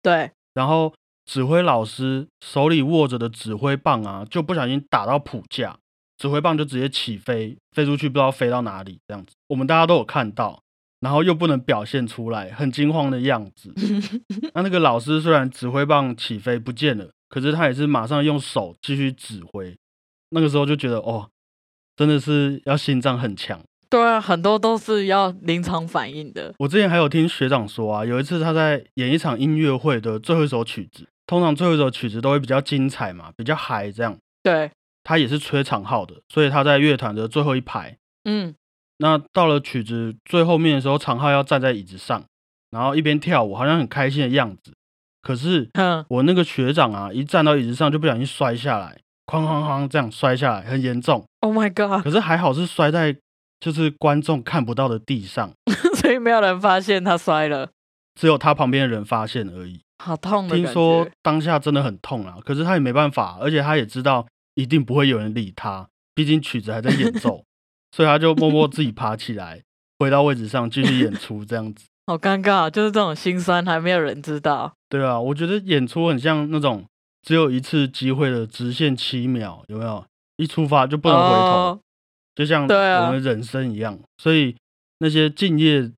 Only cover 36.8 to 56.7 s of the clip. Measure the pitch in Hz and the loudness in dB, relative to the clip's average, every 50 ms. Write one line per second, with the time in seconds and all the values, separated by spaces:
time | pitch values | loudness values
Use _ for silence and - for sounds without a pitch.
36.8 | 143 151 139 127 131 110 104 107 110 113 - 151 143 151 131 131 123 - - 107 | 6 4 2 2 -2 -4 -4 -4 -4 -2 0 0 0 2 0 -2 -2 -6 -10 -10
37.8 | 82 - - _ _ _ _ _ - 214 214 208 190 170 151 _ _ _ _ _ | -10 -10 -18 _ _ _ _ _ -6 -4 -4 -4 -4 -6 -10 _ _ _ _ _
38.8 | _ _ _ - 147 156 156 147 147 _ - 185 175 160 147 143 139 - - 127 | _ _ _ 0 2 2 2 2 0 _ 0 2 4 4 2 0 0 -4 -6 -6
39.8 | 110 107 117 117 113 113 110 - _ - - 175 165 170 175 156 165 160 147 139 | -4 -4 -4 -6 -6 -6 -8 -12 _ -2 2 2 4 4 4 4 4 4 2 2
40.8 | 127 139 139 147 - - 123 120 147 147 143 139 139 - 156 135 127 131 123 104 | 2 0 0 0 0 -2 -2 0 2 2 2 2 2 2 0 2 2 0 -2 -2
41.8 | 95 90 95 92 - - 123 101 - _ _ _ _ _ _ _ _ - - 113 | -6 -12 -18 -12 -6 -6 -6 -6 -6 _ _ _ _ _ _ _ _ -12 -6 -4
42.8 | 123 135 139 156 156 151 147 151 - 175 180 135 113 104 98 107 127 143 160 170 | -2 0 0 0 2 2 0 0 0 2 2 2 2 2 -2 -2 0 2 2 2
43.8 | 135 113 - 143 135 135 135 147 139 123 127 143 127 107 95 - _ - - _ | 0 -2 -2 -2 -2 0 0 0 0 2 2 2 0 0 -4 -14 _ -20 -20 _
44.8 | _ _ _ _ _ _ _ _ - - 131 120 139 175 185 160 120 117 - - | _ _ _ _ _ _ _ _ -8 -6 -6 -4 -2 0 0 0 0 -2 0 0
45.8 | 190 180 170 160 151 - 123 123 135 160 190 180 170 - - - 127 127 147 165 | 2 2 0 -2 -2 -2 0 2 4 4 4 4 2 0 0 -2 0 2 4 2
46.8 | 143 113 104 98 101 101 95 127 143 147 - 175 151 151 147 143 123 117 120 127 | 2 2 2 -4 -8 -6 -6 -6 -4 0 2 4 4 4 4 2 2 -2 -2 0
47.8 | 160 147 147 156 151 156 120 113 131 131 - - 143 123 117 117 120 147 120 104 | 0 0 0 2 0 0 0 0 -4 -6 -4 -2 -2 -2 -2 -2 -4 -4 -4 -4
48.8 | 95 82 - - _ _ _ _ - - - 160 160 156 160 147 151 151 139 139 | -4 -8 -16 -20 _ _ _ _ -12 -4 -2 -2 0 0 -2 -2 -2 -2 -2 -4
49.8 | 143 139 - 151 131 110 - - - 135 127 123 143 131 110 98 87 113 131 135 | -4 -2 -2 -2 -2 -2 -4 0 0 2 2 2 0 0 -2 -2 -4 -4 -4 -2
50.8 | 127 127 123 123 123 - 143 110 - _ _ - - 220 214 220 214 208 175 - | -2 -2 -2 -2 0 0 0 0 0 _ _ -4 -2 0 2 2 0 0 0 0
51.8 | 208 202 196 196 175 147 156 220 208 165 165 170 180 147 127 151 180 170 - - | 0 0 0 -2 0 2 0 0 2 2 0 2 2 2 0 0 -2 -4 0 2
52.8 | 160 151 156 170 160 151 135 - _ _ _ _ _ _ _ - - 165 151 160 | 2 2 4 2 0 0 -2 -4 _ _ _ _ _ _ _ -8 -6 -4 -2 0
53.8 | 160 151 151 - - 151 143 147 147 - 160 131 117 - - 160 123 110 117 123 | 0 0 0 0 2 2 2 2 2 0 -2 -2 -2 -2 -2 -2 -2 -2 -2 -2
54.8 | 135 127 113 110 - - 139 117 98 95 - 127 110 95 - _ - 240 202 - | 0 0 -2 -4 -4 -4 -4 -4 -6 -6 -6 -6 -6 -6 -8 _ -2 -2 -2 2
55.8 | - 349 415 - - 311 240 262 233 233 233 226 208 190 185 180 196 208 | 2 0 2 2 2 2 2 2 2 4 4 4 4 4 2 2 4 4